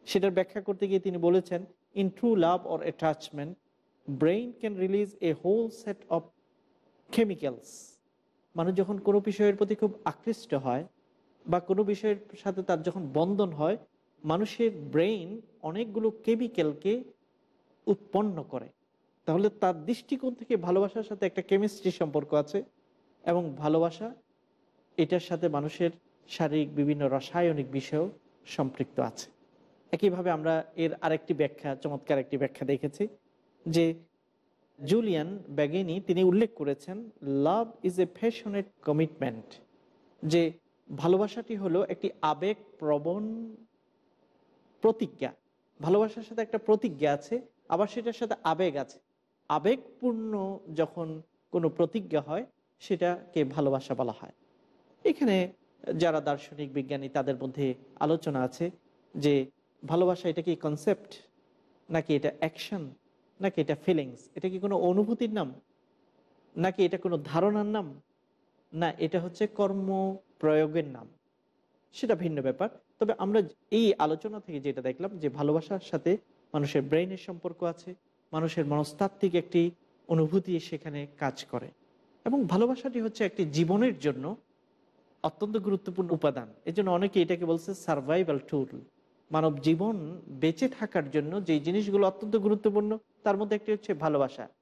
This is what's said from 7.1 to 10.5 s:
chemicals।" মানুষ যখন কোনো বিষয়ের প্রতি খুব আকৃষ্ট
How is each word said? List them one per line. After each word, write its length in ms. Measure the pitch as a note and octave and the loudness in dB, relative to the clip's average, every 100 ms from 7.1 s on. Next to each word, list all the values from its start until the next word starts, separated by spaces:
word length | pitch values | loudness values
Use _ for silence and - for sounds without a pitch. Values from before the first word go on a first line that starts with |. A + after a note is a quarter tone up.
chemicals।" 880 | - A3 F#3 C#3 A#2+ - - - _ _ _ _ _ _ E3+ | 0 0 0 -4 -6 -16 -20 -20 _ _ _ _ _ _ -2
মানুষ 200 | E3+ F#3 | 0 2
যখন 220 | F#3+ G3+ | 0 0
কোনো 220 | G3+ G3+ | 2 2
বিষয়ের 360 | G3+ G3+ G#3 G3 | 2 2 4 4
প্রতি 200 | G3+ G#3+ | 0 2
খুব 180 | G#3 G3+ - | 0 -2 -6
আকৃষ্ট 480 | E3 - A3 - | -6 -4 -6 -2